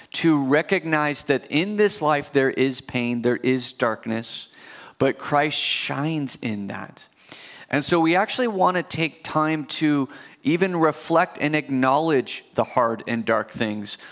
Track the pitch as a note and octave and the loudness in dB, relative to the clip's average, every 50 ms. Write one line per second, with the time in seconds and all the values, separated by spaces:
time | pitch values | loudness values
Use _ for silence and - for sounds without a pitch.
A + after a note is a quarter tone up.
0 | - - - - - E3 D#3 C#3+ C#3 C3 C#3+ D3+ E3+ - G3 F3+ D#3 E3 D#3 D3+ | -16 -10 -4 0 4 4 4 4 4 4 4 2 2 2 0 -2 0 0 0 0
1 | D3+ D3 C#3+ - - - C#3 - - - - D3 F3+ G#3 G#3+ G3+ G#3+ G3+ G3+ - | 0 0 -2 -2 0 0 0 0 0 0 0 0 0 0 2 2 2 2 2 0
2 | D#3+ D3+ D3+ C#3+ C#3 - - C#3 C3+ C3+ - - C3 C#3 B2+ - - - - B2 | 0 2 0 0 0 0 2 2 2 2 2 0 0 0 0 -4 -6 -6 -4 -4
3 | A#2+ A#2+ A#2+ A#2+ A2+ B2 B2 - - C3 C3 B2+ A#2+ - - - B2+ A#2 A2 - | -2 -2 -2 0 0 0 0 0 0 0 0 0 -2 -6 -4 -2 -2 -2 -2 -2
4 | - A#2 A2+ A2+ A2+ - - - - - - - - - - - - - - - | -6 -6 -6 -6 -6 -8 -10 -12 -12 -14 -20 -20 -20 -20 -20 -20 -20 -14 -4 -2
5 | C#3 C3+ - - - - D3 C#3+ D3 D#3 D3 - - - - - - - C#3 C3+ | 0 0 0 -2 -4 0 2 2 2 2 0 -2 -2 -2 -2 -2 -4 -4 -4 -4
6 | C#3+ D#3+ E3 D#3 C#3+ B2+ - - - A#2 G#2+ G2+ G2+ G2 G2 G2 G2+ - - - | -4 -2 -2 -4 -4 -6 -6 -6 -6 -6 -6 -6 -6 -8 -8 -10 -12 -14 -16 -20
7 | - - _ _ _ - - - - - - - - - - C#3+ C#3+ - F3+ E3+ | -20 -20 _ _ _ -20 -20 -20 -20 -20 -20 -20 -8 -4 -2 -2 0 2 2 4
8 | D#3+ D#3+ E3+ F#3 G#3+ A3 - - B3+ A#3 G#3 F#3 F#3 F3+ F3+ F3+ E3+ - - D#3+ | 4 4 4 4 2 0 0 0 0 0 2 2 2 2 2 0 -2 -4 -4 -4
9 | E3 D3+ - - - - - D#3 D#3 D#3 D#3+ D#3 C#3+ - - - D#3 D3+ D3 C#3+ | -4 -4 -4 -8 -10 -4 -2 0 0 0 0 -2 -4 -4 -4 0 2 2 2 2
10 | C3+ - - - - - - - - C3+ D#3+ E3+ F#3+ F#3+ F3+ E3+ D#3+ D#3 D3 - | 0 -2 -6 -12 -20 -20 -18 -6 -2 0 2 2 2 0 2 2 2 2 2 0
11 | - - E3 D#3+ F3+ F3+ - - - D3+ D#3 D3+ C#3+ C3+ C3+ B2+ C3 C3 C3+ D3 | -2 2 4 4 4 2 0 -2 -2 0 0 0 -2 -2 0 2 2 4 4 4
12 | D#3+ E3 D3+ C3 A2+ - - - - _ - - A#2 - - C3 A#2+ A#2 A2+ G#2 | 4 4 2 2 2 0 -6 -12 -14 _ -2 -2 -2 0 2 2 2 2 0 -2
13 | - - A#2+ A#2 G#2+ A2+ A2+ G#2+ G#2 - - - A#2+ A2 G#2 G#2 G2+ G#2 - - | -4 -4 -4 -2 0 2 0 0 0 -2 -4 -4 -2 -2 -2 -4 -6 -8 -10 -10
14 | - - | -12 -16